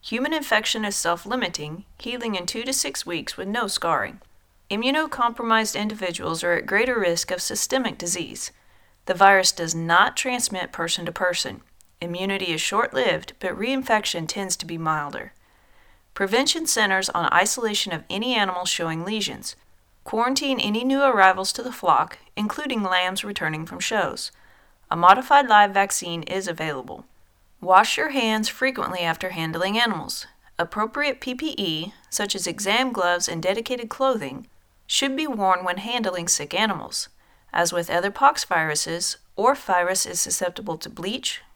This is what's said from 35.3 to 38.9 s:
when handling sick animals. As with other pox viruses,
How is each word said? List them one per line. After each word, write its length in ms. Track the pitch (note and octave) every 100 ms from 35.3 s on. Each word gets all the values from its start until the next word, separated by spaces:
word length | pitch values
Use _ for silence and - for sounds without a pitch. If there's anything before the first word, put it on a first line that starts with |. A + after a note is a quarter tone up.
| A3+ G3 F3+
when 140 | F#3 F3+
handling 500 | G#3+ A#3+ G#3 F3+ E3+
sick 260 | - D3
animals. 540 | E3+ G#3+ F3+ - - - _ _ _ _
As 180 | - E3+
with 180 | F3 F3
other 220 | F3 F#3+
pox 320 | G3+ C#4 D4+
viruses, 720 | - F3 D#3+ D3+ -